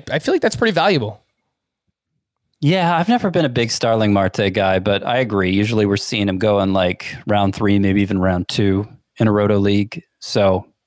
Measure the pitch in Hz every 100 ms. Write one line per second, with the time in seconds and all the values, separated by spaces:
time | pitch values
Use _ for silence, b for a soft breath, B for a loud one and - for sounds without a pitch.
0 | - 147 - 359 - - 226 170 185 165
1 | 104 - _ _ _ _ _ _ _ _
2 | _ _ _ _ _ _ 143 185 170 170
3 | 180 240 202 175 147 120 117 - 117 113
4 | 107 101 95 - 101 101 95 95 95 98
5 | - 123 123 101 92 98 107 113 101 101
6 | - 110 101 92 107 101 98 95 90 92
7 | - - - 104 98 - 104 101 98 98
8 | 98 98 92 90 90 - 101 95 107 -
9 | _ - 110 104 104 101 101 101 101 -
10 | - _ - 110 107 113 - _